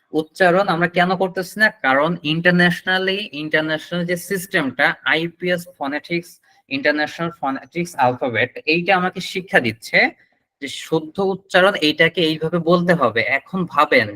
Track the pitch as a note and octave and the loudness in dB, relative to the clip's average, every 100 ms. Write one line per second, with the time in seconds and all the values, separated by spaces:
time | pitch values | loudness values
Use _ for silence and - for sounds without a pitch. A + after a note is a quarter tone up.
0 | _ D3+ D#3+ - F3+ F3 G3+ E3 F3 F3 | _ -4 -4 2 4 4 2 0 0 2
1 | F3 F#3 F#3+ F3+ F3+ - G#3+ - C3 C3 | 0 2 -2 -4 -8 0 0 0 2 2
2 | D3+ F3 C#3+ D#3 F3 F3 F3 F3 - F#3 | 2 0 -2 0 2 4 4 2 -2 -2
3 | F#3+ G3 G#3+ C#3+ D#3 D#3 D#3 D#3 - F3 | 0 -4 -6 -8 -4 -2 -2 -4 -4 -6
4 | F3 F3 - G3+ F3 F#3 C#3 B2 D3 D#3+ | -4 -4 -4 -8 -4 -2 -2 0 -2 -2
5 | - D3+ E3 E3+ F3+ F3+ F3 - C#3+ D3 | -2 -2 -2 -6 -4 -4 -4 -10 -8 -8
6 | - E3+ E3+ - _ _ _ C#3 D3 D3 | -6 -8 -8 -18 _ _ _ -4 -2 0
7 | D3 - E3+ E3 C#3 C3+ - E3+ E3+ - | -2 -4 -8 -4 -6 -6 -8 -8 -8 0
8 | B2+ B2+ C#3 A2 B2 - - D#3+ F3 F#3+ | 0 2 -2 -2 -2 -4 -2 -2 2 0
9 | F3+ F#3 F3 - F3+ E3 B2 G#2+ - - | 0 -4 -8 -8 0 0 0 -4 -2 2
10 | B3 - _ _ _ _ C#3 - - D#3+ | 2 0 _ _ _ _ -14 -12 -4 -4
11 | D#3 - F#3+ F#3+ - F3+ F#3 G3 D3+ D3+ | -4 -4 -2 -2 0 2 4 2 0 4
12 | E3 E3 E3 D#3+ D#3+ E3+ D#3+ F3 F3 E3+ | 2 4 0 0 -2 -2 2 2 4 2
13 | B2+ G#2+ A2 C3+ - F#3+ F3 - D3+ C3+ | 2 0 0 -2 -4 -6 -4 0 2 2
14 | A2 | 0